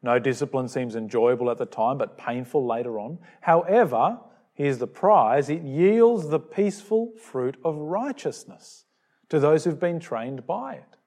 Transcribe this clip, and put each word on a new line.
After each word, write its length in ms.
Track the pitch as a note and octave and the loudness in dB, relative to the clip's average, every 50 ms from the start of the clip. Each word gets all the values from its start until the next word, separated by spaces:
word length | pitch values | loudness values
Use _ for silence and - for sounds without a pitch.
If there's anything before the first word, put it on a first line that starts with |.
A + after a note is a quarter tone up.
No 200 | - B2 A#2+ B2 | 0 2 0 2
discipline 480 | A#2+ C3+ B2+ A#2+ C#3+ C3+ - C3+ B2+ A#2+ | 2 0 -2 -2 -4 -4 -4 -4 -4 -4
seems 260 | A#2 C3+ B2+ A#2+ A2 | -6 -6 -6 -6 -6
enjoyable 560 | A2+ A2+ G#2+ G#2 A#2 A2+ A#2+ B2+ A#2+ B2 B2 | -8 -8 -4 -2 2 2 2 2 2 0 -2
at 80 | A#2 - | -2 -4
the 80 | B2 | -6
time, 320 | G#2 - - A2 A#2 C3+ C3 | -10 -4 -2 -2 -2 0 -2
but 180 | A#2 - - | -4 -6 -8
painful 480 | - - - A#2+ B2 B2+ B2 - D#3 C3 | -12 -10 -8 -8 -8 -8 -4 -4 -2 -2
later 360 | A#2+ A2+ A#2 B2 B2 A#2 A2 | -2 -4 -4 -4 -6 -8 -8
on. 180 | G#2 A#2+ D#3+ F3+ - - - _ | -8 -10 -12 -14 -16 -20 -20 _
However, 800 | - - E3 E3 F3 F3 G3 A#3 A#3+ D#3+ B2 A2+ B2+ E3+ A#3 B3 - - _ _ _ _ _ | 0 2 4 4 4 4 4 4 4 4 2 2 0 0 0 -4 -14 -20 _ _ _ _ _
here's 240 | _ C#3+ C#3+ C3+ A#2+ | _ -2 -2 -2 -2
the 80 | B2 | -4
prize, 640 | - - - - F#3+ G#3+ F#3 B2 A2 A#2+ C#3+ C#3+ - | -8 -8 0 4 6 6 6 6 4 4 2 2 0
it 120 | D3+ E3 E3+ | -4 -6 -6
yields 680 | C#3 C3+ D3+ F3 F#3+ G#3+ A3+ A#3 A#3 A#3+ G#3+ E3 D3 | -8 0 4 4 4 6 6 6 6 4 2 -2 -2
the 100 | D3 D#3 | -2 -2
peaceful 720 | C#3 - - - G3+ G3+ G3 - - - A3 A3 A3+ A#3 - - | -4 -4 -2 0 0 0 0 -6 -6 -2 -2 -2 -2 -2 -10 -18
fruit 360 | - - - C3 B2 B2+ C#3 - - | -20 -10 -6 -4 -4 -4 -4 -4 -4
of 120 | E3+ D#3 | -4 -4
righteousness 1080 | D3+ D3+ D3+ F3 G3+ B3 D4 C4 - - D#3 - - - - - - _ - - - _ _ _ _ _ _ _ _ _ _ | -4 -6 -6 -4 -4 -4 -4 -8 -6 -6 -6 -6 -6 -14 -20 -20 -20 _ -20 -20 -20 _ _ _ _ _ _ _ _ _ _
to 120 | - D#3 | 0 2
those 240 | C#3 D3 D#3 D#3+ D#3 | 4 4 4 4 2
who've 140 | F3 D#3+ C#3 | 0 -4 -2
been 200 | - F3 E3+ E3 | -2 -4 -4 -4
trained 480 | E3 - C3+ A2+ A2+ B2+ C3+ C3 A#2 | -8 -8 -8 -8 -6 -8 -10 -12 -8
by 280 | - F3 G#3 C4 C4+ - | -6 -6 -6 -6 -10 -12
it. 220 | - - _ _ _ _ | -14 -18 _ _ _ _